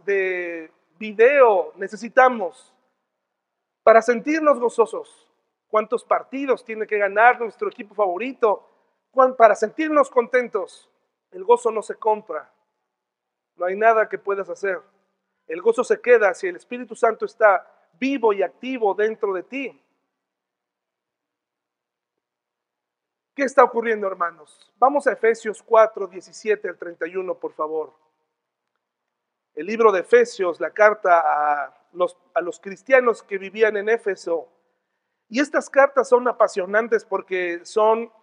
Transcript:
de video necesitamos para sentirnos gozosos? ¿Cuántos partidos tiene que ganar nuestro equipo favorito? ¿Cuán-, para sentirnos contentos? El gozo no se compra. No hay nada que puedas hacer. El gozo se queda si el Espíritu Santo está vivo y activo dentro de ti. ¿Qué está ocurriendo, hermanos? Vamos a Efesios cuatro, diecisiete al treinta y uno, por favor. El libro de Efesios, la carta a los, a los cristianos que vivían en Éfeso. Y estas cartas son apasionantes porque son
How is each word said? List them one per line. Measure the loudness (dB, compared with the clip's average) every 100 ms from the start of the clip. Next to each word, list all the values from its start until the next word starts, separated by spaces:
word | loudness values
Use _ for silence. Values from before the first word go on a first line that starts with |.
de | -4 -2 -2 -4 -8 -12 -16 _ _ _
video | -8 2 4 6 4 4 -2 -10
necesitamos | -12 -12 -2 4 4 2 -6 -10 _ _ _ _ _ _ _ _ _ _ _ _
para | 4 4
sentirnos | 4 -2 -4 0 0 0
gozosos? | -2 -2 -2 -4 -14 _ _ _ _ _ _
¿Cuántos | -4 -2 -6
partidos | -2 -2 -2 -8 -4 -4
tiene | -4 -10
que | -6 -2
ganar | 0 4 4 4
nuestro | -4 -8 -8
equipo | -8 -10
favorito? | -4 -2 -2 -8 -2 -2 -2 _ _ _ _ _
¿Cuán-, | 2 2
para | 2 0
sentirnos | 0 -4 -4 -2 0 0
contentos? | -2 -2 -4 -4 -8 -8 -14 _ _ _ _ _
El | -8
gozo | 0 0 0
no | -6
se | -8
compra. | -4 -2 -2 -6 -14 -16 _ _ _ _ _ _ _ _ _ _
No | -8
hay | -6
nada | 2 2 4 0
que | -4
puedas | -6 -6 -8
hacer. | -6 -6 -6 -12 _ _ _ _ _ -14
El | -6
gozo | -4 -2
se | -2 -2
queda | 2 4 4
si | 0 -8
el | -10
Espíritu | -14 -14 -14
Santo | -2 -2 -2
está | -8 2 2 2 -4 _ _
vivo | _ -6 0 0
y | 0
activo | -4 -6 -10 -2 -2
dentro | 0 -4 -2 -6
de | -6
ti. | -8 -10 -10 -14 _ _ _ _ _ _ _ _ _ _ _ _ _ _ _ _ _ _ _ _ _ _ _ _ _ _ _ _ _ _ _ _ _ _ _
¿Qué | -6
está | 2 4
ocurriendo, | 4 2 -4 -4
hermanos? | -4 -6 -8 -8 -20 _ _ _
Vamos | 0 2 -2
a |
Efesios | 0 -2 -2 -6 -12
cuatro, | 2 4 4 0
diecisiete | -12 -12 -20 -10 -6 -4 -6
al | -12
treinta | -16 -10 -8
y |
uno, | -8 -8
por | -8 -12
favor. | -8 -8 -6 -10 _ _ _ _ _ _ _ _ _ _ _ _ _ _ _ _
El | -14
libro | -8 2 2
de | 2
Efesios, | 4 4 4 -2 -4 -4
la | -6
carta | 4 4 4 2 2
a | 2 0 0 -2 -6 _ _
los, | -6 -6 -6 _
a | -6
los | -6 -10
cristianos | -16 -14 0 2 2 -2
que | _ -12
vivían | -10 -2 0
en | 0 -2
Éfeso. | -2 -4 -6 -6 -6 -6 _ _ _ _ _ _ _ _
Y | -4
estas | -2 -4 0
cartas | 2 4 2 2
son | 2 2
apasionantes | 0 0 0 -2 -2 0 -4
porque | -4 -8 -6 -6 -6 -8
son | -6 0 2 2 -4 _